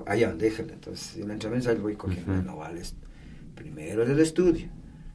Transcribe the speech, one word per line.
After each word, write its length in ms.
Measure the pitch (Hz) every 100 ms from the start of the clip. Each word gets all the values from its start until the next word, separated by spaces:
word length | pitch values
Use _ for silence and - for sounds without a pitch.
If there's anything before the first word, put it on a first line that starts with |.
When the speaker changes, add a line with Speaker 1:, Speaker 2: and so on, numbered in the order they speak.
| 98
Speaker 1:
allá, 280 | 110 104
déjele". 400 | 85 110 110 -
Entonces, 420 | - - 92 - 95
en 60 |
el 80 | 101
entrenamiento 400 | 104 110 123 123
ahí 60 | 107
voy 180 | 104 101
cogiendo, 360 | 95 90 98
Speaker 2:
Ujú. 100 | 95
Speaker 1:
"No, 140 | 92 78
vale, 240 | 76 85
es-, 140 | - - - - - - - -
primero 500 | - 151 - 110 123
del 140 | 143
estudio. 480 | 160 - 180 - - - - - -